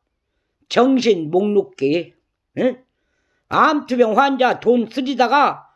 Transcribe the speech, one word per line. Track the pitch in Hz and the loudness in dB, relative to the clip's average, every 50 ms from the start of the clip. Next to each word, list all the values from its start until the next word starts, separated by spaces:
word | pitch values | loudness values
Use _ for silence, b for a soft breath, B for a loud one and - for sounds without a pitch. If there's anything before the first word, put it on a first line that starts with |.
| _ _ _ _ _ _ _ _ _ _ _ _ _ - | _ _ _ _ _ _ _ _ _ _ _ _ _ -4
정신 | - 220 247 269 269 247 233 233 202 170 156 151 | 0 2 2 4 2 2 2 2 0 0 -2 -2
목록계. | 170 185 208 208 208 196 196 - - - 139 139 151 175 160 - _ _ _ _ _ _ _ _ - 147 | -2 0 0 0 0 0 -2 -2 -4 -4 -4 -2 -2 -2 -4 -8 _ _ _ _ _ _ _ _ -6 -4
응? | 226 254 247 254 _ _ _ _ _ _ _ _ _ _ _ _ _ - | -2 -2 -4 -6 _ _ _ _ _ _ _ _ _ _ _ _ _ -4
암투병 | - 180 240 302 311 294 - - 254 240 240 214 202 220 | -2 0 2 2 0 -2 -4 -2 0 0 0 2 2 2
환자 | 277 277 269 240 254 240 196 - | 0 2 0 0 0 0 -2 -2
돈 | - 214 247 247 220 - | 0 0 0 0 0 -4
쓰리다가 | - 294 254 269 277 240 247 226 262 294 269 202 - - - _ _ | -6 -8 -6 -4 -2 -2 0 0 2 2 2 0 -2 -6 -12 _ _